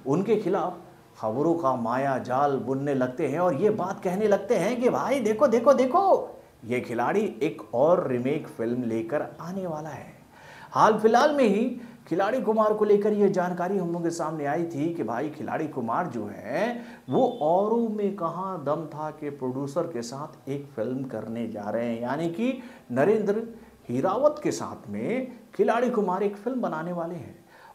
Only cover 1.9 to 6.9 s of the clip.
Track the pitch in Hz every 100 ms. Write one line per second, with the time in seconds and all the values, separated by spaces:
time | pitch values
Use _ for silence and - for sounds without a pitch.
1.9 | 127 139 127 104 127 143 131 113 135 143
2.9 | 131 127 - 147 151 180 143 202 - 175
3.9 | - 190 185 214 190 - 208 190 240 247
4.9 | 131 180 277 214 214 285 226 262 240 262
5.9 | 339 392 285 - - - - 110 123 107